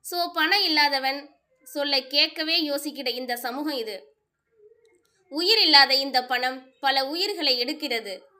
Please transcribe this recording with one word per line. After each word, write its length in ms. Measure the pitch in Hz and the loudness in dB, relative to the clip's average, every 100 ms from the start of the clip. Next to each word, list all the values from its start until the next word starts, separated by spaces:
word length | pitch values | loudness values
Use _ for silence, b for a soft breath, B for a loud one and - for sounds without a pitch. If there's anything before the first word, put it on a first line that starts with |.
So, 140 | - 349 349 | -6 -4 -2
பணம் 320 | 339 311 403 370 | 0 2 2 2
இல்லாதவன் 520 | 302 294 277 262 285 294 _ _ _ - | 4 4 2 -2 -4 -10 _ _ _ -10
சொல்லை 340 | 294 285 269 254 | -4 0 0 0
கேட்கவே 520 | 285 311 320 320 339 302 | 0 0 0 -2 0 0
யோசிக்கிற 400 | 285 294 262 247 240 | -4 -6 -6 -6 -6
இந்த 160 | 254 240 | -6 -6
சமூகம் 420 | 254 262 302 269 | -6 -6 -6 -4
இது. 140 | 214 196 - _ _ _ _ 453 427 _ _ _ _ _ _ | -6 -10 -14 _ _ _ _ _ -20 _ _ _ _ _ _
உயிர் 300 | 277 349 440 359 | -4 2 4 6
இல்லாத 280 | 285 269 | 8 6
இந்த 260 | 269 269 254 254 | 4 0 -2 0
பணம் 340 | 247 254 262 - _ | -2 -2 -4 -14 _
பல 260 | 269 269 269 | 0 0 -2
உயிர்களை 500 | 320 403 381 294 247 | -2 -4 -2 0 0
எடுக்கிறது. 520 | 240 302 294 233 202 185 _ | -2 -4 -4 -4 -6 -14 _